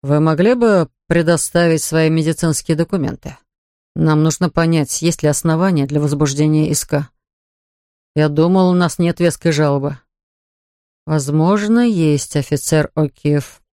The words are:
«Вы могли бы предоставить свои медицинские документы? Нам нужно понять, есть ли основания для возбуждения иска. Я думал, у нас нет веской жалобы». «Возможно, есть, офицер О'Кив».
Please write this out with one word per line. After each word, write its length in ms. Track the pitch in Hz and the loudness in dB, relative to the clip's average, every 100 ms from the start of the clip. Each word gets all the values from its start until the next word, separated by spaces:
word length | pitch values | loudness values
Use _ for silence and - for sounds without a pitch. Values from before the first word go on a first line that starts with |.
«Вы 180 | 139 151 | 0 2
могли 340 | 156 156 196 | 2 2 2
бы 340 | 247 233 196 156 _ _ | 2 2 2 0 _ _
предоставить 760 | 170 165 170 - 170 170 160 | 0 2 0 0 0 2 0
свои 280 | - 160 160 | 0 0 2
медицинские 680 | 160 156 160 170 151 - 156 | 0 -2 -2 -2 -2 -2 -2
документы? 600 | 165 196 139 - - - _ _ _ _ _ | -2 -2 -4 -8 -16 -20 _ _ _ _ _
Нам 280 | - 160 151 | -2 0 2
нужно 280 | 156 - 180 | 2 0 -2
понять, 500 | - 165 165 139 - | 0 0 0 -2 -2
есть 200 | 165 170 | -4 0
ли 60 | 151 | -2
основания 580 | 147 170 160 190 170 139 | 0 0 0 0 0 -2
для 140 | 147 | -2
возбуждения 680 | 147 147 147 139 156 156 156 | -2 0 -2 0 2 2 0
иска. 380 | 151 - 147 147 _ _ _ _ _ _ _ _ _ _ - | -4 -4 -6 -6 _ _ _ _ _ _ _ _ _ _ -2
Я 120 | 151 | 0
думал, 420 | 147 165 190 185 | 2 2 2 2
у 40 | |
нас 240 | 180 175 - | 2 0 -2
нет 220 | 170 165 | -4 0
веской 320 | 175 - 170 | -2 0 -2
жалобы». 460 | 147 151 143 139 143 _ _ _ _ _ _ _ _ _ _ - | 0 0 0 -4 -10 _ _ _ _ _ _ _ _ _ _ -4
«Возможно, 760 | 156 139 151 165 208 208 226 | -2 0 0 2 0 2 2
есть, 540 | 240 196 156 147 - | 2 0 0 0 -2
офицер 560 | 147 135 147 - 156 147 - | -6 -2 -4 0 0 0 -2
О'Кив». 640 | 151 _ 147 147 - - _ | -4 _ -2 -2 -4 -20 _